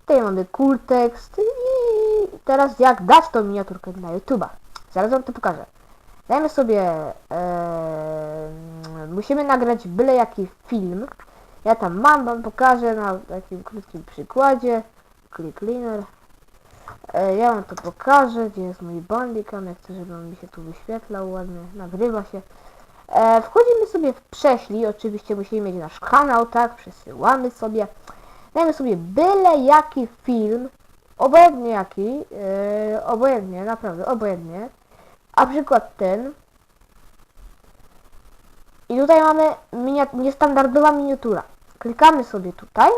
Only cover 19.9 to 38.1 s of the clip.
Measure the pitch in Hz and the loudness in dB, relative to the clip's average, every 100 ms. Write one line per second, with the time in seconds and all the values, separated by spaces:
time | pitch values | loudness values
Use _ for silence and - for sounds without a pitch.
19.9 | 185 180 170 170 180 175 - 160 165 - | -16 -14 -14 -16 -18 -20 -18 -16 -16 -12
20.9 | 220 220 196 190 185 185 175 175 196 175 | -12 -10 -10 -8 -10 -10 -14 -16 -16 -12
21.9 | 180 233 220 196 190 - - - - - | -4 -2 -2 -8 -14 -18 -20 -20 -20 -20
22.9 | - - - 226 226 220 440 480 466 427 | -20 -2 2 4 4 4 4 4 4 2
23.9 | 349 294 247 _ - - 240 - 214 220 | 0 -2 -4 _ 0 2 2 -2 -4 -4
24.9 | 214 226 208 - 208 202 220 202 180 160 | -4 -8 -8 -8 -8 -4 -6 -4 -8 -12
25.9 | - - 277 285 240 233 233 240 240 - | -12 2 2 4 2 0 0 -2 -4 -20
26.9 | - - 131 202 262 247 - 220 220 202 | -20 -20 -2 0 0 -2 -6 -6 -4 -6
27.9 | - - - - - - - 330 311 262 | -10 -20 -20 -20 -20 -8 0 0 0 -2
28.9 | 180 170 196 349 392 370 311 262 302 302 | -2 -2 2 4 4 4 4 6 6 4
29.9 | 285 233 _ - 233 214 233 262 _ _ | -6 -8 _ -4 -2 0 -4 -6 _ _
30.9 | _ _ _ 262 311 349 269 233 214 190 | _ _ _ 6 8 8 6 -2 -4 -4
31.9 | - 202 277 - - 196 196 202 208 214 | -4 -4 -4 -8 -10 -6 -4 -2 -4 -4
32.9 | 214 - 233 262 247 190 180 202 226 214 | -4 -2 0 2 0 -4 -8 -8 -6 -8
33.9 | 170 190 240 208 180 165 175 240 _ _ | -8 -4 -4 -4 -6 -10 -12 -14 _ _
34.9 | _ _ _ _ - 254 277 294 247 - | _ _ _ _ 0 2 0 2 0 0
35.9 | - 190 202 262 302 _ _ _ _ _ | -4 -2 -2 -6 -14 _ _ _ _ _
36.9 | _ - - _ _ - _ _ - - | _ -20 -20 _ _ -20 _ _ -20 -20
37.9 | - _ | -20 _